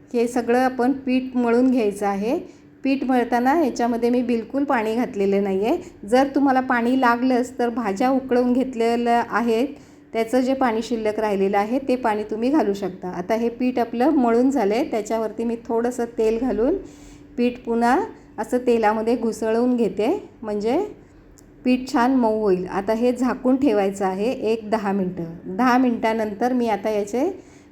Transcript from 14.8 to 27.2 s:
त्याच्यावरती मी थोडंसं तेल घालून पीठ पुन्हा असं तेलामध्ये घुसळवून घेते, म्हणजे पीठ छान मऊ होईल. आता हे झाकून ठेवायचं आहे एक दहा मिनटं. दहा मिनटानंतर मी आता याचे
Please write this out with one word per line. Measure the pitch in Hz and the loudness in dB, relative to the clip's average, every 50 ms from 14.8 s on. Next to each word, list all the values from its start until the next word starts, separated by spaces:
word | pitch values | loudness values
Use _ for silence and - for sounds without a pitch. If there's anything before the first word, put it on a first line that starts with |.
| 311 - | -2 -2
त्याच्यावरती | - 226 202 - 226 226 226 214 208 - 233 | -2 -4 -4 -2 -4 -4 -4 -4 -4 -4 -4
मी | 233 226 233 233 | -4 -4 -6 -6
थोडंसं | - 233 226 240 240 247 247 240 | -4 -2 0 0 -2 -2 -4 -6
तेल | 233 233 - 220 220 220 226 | -6 -2 0 0 0 0 0
घालून | 254 254 233 208 220 269 359 392 - - - - - - - - - - - - | -2 -2 0 0 2 0 0 -2 -4 -10 -18 -20 -20 -20 -20 -20 -20 -14 -4 -2
पीठ | 240 247 240 - - | 0 0 0 -4 -6
पुन्हा | 233 233 233 233 233 254 320 427 - - - - - - - | -4 -2 0 2 2 2 2 0 -4 -8 -16 -20 -20 -10 -10
असं | 226 - - 247 | -6 -2 -2 -2
तेलामध्ये | 247 254 233 226 220 208 214 226 220 226 240 | 2 2 2 4 4 2 2 0 0 0 -2
घुसळवून | 233 226 226 208 - 226 220 220 226 240 254 247 | 0 0 -4 -4 -2 -2 0 0 2 2 2 2
घेते, | 240 233 190 180 - 208 240 359 415 - - - - | 2 0 0 0 0 0 0 0 -2 -4 -10 -18 -14
म्हणजे | - 214 208 208 202 220 247 330 415 - - - - - - - - - - - - - - - - | -8 -6 -6 -4 -2 0 0 0 -2 -4 -8 -16 -20 -20 -20 -20 -20 -20 -20 -20 -20 -20 -20 -6 0
पीठ | 247 254 247 254 - - | 0 0 0 0 -2 0
छान | 277 240 254 269 | 2 2 4 2
मऊ | 262 240 220 214 214 | 2 2 2 0 0
होईल. | 214 208 185 180 185 185 | 2 2 2 2 0 -4
आता | - 190 202 202 220 | -4 -4 -2 -2 0
हे | 226 240 247 | 0 2 0
झाकून | 247 233 254 247 208 - - 254 262 | 0 0 0 -2 -2 -2 0 0 2
ठेवायचं | 269 277 285 214 208 196 190 196 196 202 | 2 2 2 2 2 2 0 -2 -2 -2
आहे | 190 185 190 202 240 | -2 -2 -2 -2 -4
एक | 262 - - 208 220 226 214 208 | -4 -2 -2 -2 -2 -2 -2 -4
दहा | 214 214 202 202 | -4 -2 -2 -2
मिनटं. | 196 202 185 180 175 180 170 165 165 - - - 185 190 | 0 0 -2 -2 -4 -6 -8 -10 -10 -12 -12 -10 -2 0
दहा | 247 262 240 254 | 2 4 4 4
मिनटानंतर | 262 247 233 214 - 220 220 226 220 214 202 202 240 247 262 | 4 2 0 0 0 -2 0 0 -2 -4 -4 -2 -2 0 0
मी | 247 240 226 | 0 0 0
आता | 208 196 196 220 | -2 -2 -2 -2
याचे | 214 208 202 208 - 240 | -2 -2 -2 -2 -2 -2